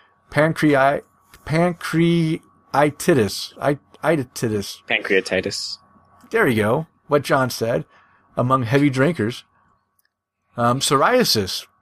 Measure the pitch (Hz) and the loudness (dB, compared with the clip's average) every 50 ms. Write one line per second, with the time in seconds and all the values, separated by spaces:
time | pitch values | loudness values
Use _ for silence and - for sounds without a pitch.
0 | _ _ _ _ _ - - 143 151 160 160 - - 151 143 135 135 139 143 - | _ _ _ _ _ -8 -2 0 0 0 0 0 2 2 4 4 4 4 2 0
1 | - _ _ _ _ _ - - - - 143 160 170 180 175 - - - - 160 | -4 _ _ _ _ _ -20 -18 -10 -4 0 0 0 0 -2 -4 -8 -4 0 2
2 | 170 170 170 170 165 156 160 - _ _ _ _ _ _ - - 147 - 143 - | 2 4 4 2 2 0 -2 -4 _ _ _ _ _ _ 0 2 2 2 0 -2
3 | - - 175 135 107 95 - - - - - - 127 135 151 139 _ _ _ - | 0 2 2 2 2 0 -2 -8 -12 -12 -10 -6 -2 -2 -2 -4 _ _ _ -6
4 | - 143 165 156 127 - - - - 117 107 104 101 - - - _ - 120 107 | -2 -2 0 0 -2 -6 -8 -6 -4 -4 -2 -4 -6 -6 -12 -14 _ -4 -4 -2
5 | 104 - 101 95 92 - - 92 92 101 104 - - - - - _ _ _ _ | 0 2 2 2 2 0 -2 -2 -2 -4 -6 -8 -10 -10 -12 -16 _ _ _ _
6 | _ _ _ _ - - - 226 226 160 120 107 104 104 117 147 160 - _ _ | _ _ _ _ -12 -4 0 0 2 2 2 2 0 0 0 -2 -4 -6 _ _
7 | _ - 143 147 131 - 160 139 131 123 - - 113 113 123 156 156 _ _ _ | _ -2 -2 -2 0 0 0 0 0 -2 -4 -4 -4 -2 -2 -4 -4 _ _ _
8 | _ _ _ _ _ _ - - 120 123 131 135 127 110 120 139 143 147 127 127 | _ _ _ _ _ _ -6 -4 0 0 0 0 0 2 2 2 2 2 2 2
9 | 131 151 175 - 107 107 120 - - _ _ _ _ _ _ _ _ _ _ _ | 0 0 0 0 -2 -4 -4 -8 -14 _ _ _ _ _ _ _ _ _ _ _
10 | _ _ _ _ _ _ _ _ _ _ - - 120 117 123 135 - - 151 135 | _ _ _ _ _ _ _ _ _ _ -6 -2 0 0 0 0 0 0 2 2
11 | 147 180 240 254 233 - - 113 98 90 - - - - _ _ | 2 2 2 2 2 2 0 -2 -2 -4 -6 -10 -12 -14 _ _